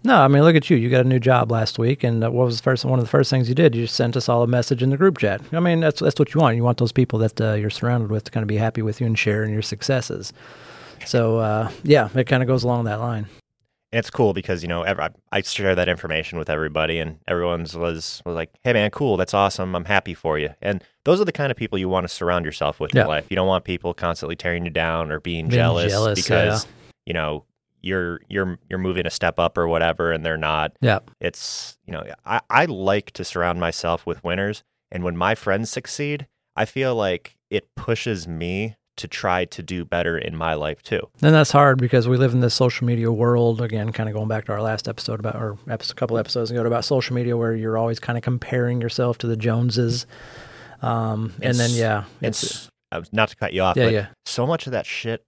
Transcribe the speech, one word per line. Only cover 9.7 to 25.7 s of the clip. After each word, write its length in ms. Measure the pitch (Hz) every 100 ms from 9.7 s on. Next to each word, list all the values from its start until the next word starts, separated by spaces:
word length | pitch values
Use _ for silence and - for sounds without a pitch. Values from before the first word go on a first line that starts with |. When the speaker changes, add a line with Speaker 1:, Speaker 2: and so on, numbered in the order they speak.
| 101 - 131 - 92 95 - - - - - - - -
Speaker 1:
So, 320 | 123 113 113
uh, 320 | 110 107 113 -
yeah, 260 | 147 147 107 131
it 120 | 123
kinda 180 | 131 123
goes 180 | 131
along 220 | 123 120 113
that 140 | 104
line. 280 | 120 113 101 - _ _ _ _ _
Speaker 2:
It's 180 | 113 110
cool 240 | - 110
because, 280 | 95 92 90
you 60 | 85
know, 160 | 85
ev-, 160 | 85 98
I, 100 | 78 - _
I 100 | 101
share 320 | - - 98
that 140 | 90 90
information 500 | 87 82 80 80 85
with 120 | 78
everybody, 500 | 76 78 78 80 82
and 200 | 80 80 -
everyone's 480 | 87 87 85 82 82
was, 440 | 85 82 - - -
was 100 | 82
like, 140 | 82 _
"Hey, 100 | 127
man, 180 | 117 104
cool, 240 | - 143 92
that's 180 | 92
awesome, 400 | 101 98 - 92 90
I'm 100 | 87
happy 280 | 101 -
for 240 | 85 82 76
you." 120 | 73 -
And 220 | 98 95 - _ -
those 160 | 180
are 40 | 196
the 60 |
kind 180 | - 139
of 80 | 120
people 220 | 110 98
you 80 | 92
wanna 220 | 92 90
surround 360 | - 87 87 80
yourself 340 | - 73 -
with 140 | 76
Speaker 1:
Yeah. 100 | 127
Speaker 2:
in 40 | 101
life. 180 | 76 -
You 60 | 92
don't 120 | 95
want 160 | 92
people 300 | - 90 90
constantly 420 | - 87 85 76 85
tearing 300 | 87 87 87
you 60 |
down 400 | 82 82 82 80
or 80 | 76
being 280 | 87 85 80
Speaker 1:
Being 120 | 120
Speaker 2:
jealous 300 | 82